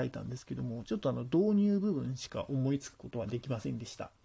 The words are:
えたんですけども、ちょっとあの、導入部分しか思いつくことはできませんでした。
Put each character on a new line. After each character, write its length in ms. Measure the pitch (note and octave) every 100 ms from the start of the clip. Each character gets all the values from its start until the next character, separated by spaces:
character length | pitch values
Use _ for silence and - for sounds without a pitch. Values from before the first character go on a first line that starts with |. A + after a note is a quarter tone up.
え 60 | B2+
た 140 | A2
ん 80 | A#2
で 80 | B2
す 80 | -
け 100 | B2+
ど 80 |
も、 220 | B2 A#2 -
ち 80 |
ょ 20 | G#3+
っ 40 |
と 100 | C#3
あ 20 |
の、 140 | A#2+ B2
導 300 | E3 G#3+ G3+
入 240 | G3+ G3+
部 120 | G#3
分 240 | D3 B2 C3
し 140 | -
か 160 | A2 -
思 240 | C3+ C3
い 80 | C#3
つ 100 | -
く 60 | -
こ 140 | -
と 100 | A#2+
は 80 | A2
で 100 | A#2+
き 80 | C#3
ま 100 | A2+
せ 100 | C#3
ん 80 | A#2+
で 80 | -
し 120 | -
た。 140 | G2 _